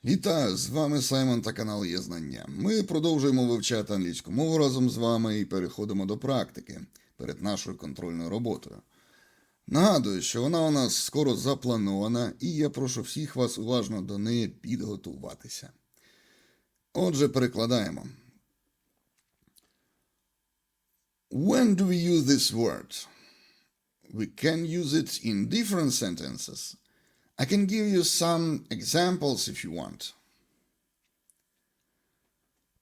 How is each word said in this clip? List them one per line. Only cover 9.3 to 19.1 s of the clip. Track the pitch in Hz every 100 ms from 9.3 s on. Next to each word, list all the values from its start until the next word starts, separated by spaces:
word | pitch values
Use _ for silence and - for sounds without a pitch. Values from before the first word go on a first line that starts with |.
| _ _ _ -
Нагадую, | 151 196 170 110 95
що | - 120
вона | 131 170
у | 160
нас | 147 120 -
скоро | - 143 143 117
запланована, | 131 135 123 117 101 98 104 120 120 -
і | -
я | 156 147
прошу | 143 131 123
всіх | 101 - 151 127
вас | 120 -
уважно | 113 123 98 107
до | 92 101
неї | 107 120 107
підготуватися. | - - 127 - 101 - 69 - - - - - _ _ _ _ _ _ _ _ _ _ _ _
Отже, | - 185 143 143
перекладаємо. | 135 127 107 117 120 95 78 - - - _ _ _ _ _ _ _ _